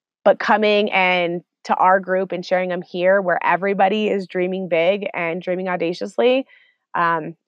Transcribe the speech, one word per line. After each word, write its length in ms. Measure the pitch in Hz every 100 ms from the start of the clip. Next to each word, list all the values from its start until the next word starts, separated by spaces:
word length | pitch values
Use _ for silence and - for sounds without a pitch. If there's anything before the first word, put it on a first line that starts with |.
| _ _
But 160 | - -
coming 520 | - 214 214 208 208
and 500 | 190 185 180 175 175 - _ -
to 100 | 214
our 240 | 185 196
group 320 | 185 185 190
and 140 | 175 180
sharing 240 | 185 185
them 120 | 180
here 400 | 175 180 180 196
where 180 | 180 170
everybody 640 | - 170 196 196 196 214 214
is 180 | 196 185
dreaming 440 | 185 180 185 185
big 380 | 165 170 202 196
and 280 | - 170 175
dreaming 260 | 180 180 185
audaciously, 800 | 180 170 175 202 - 240 254 262 _ _ _ _ -
um, 400 | 170 165 156 165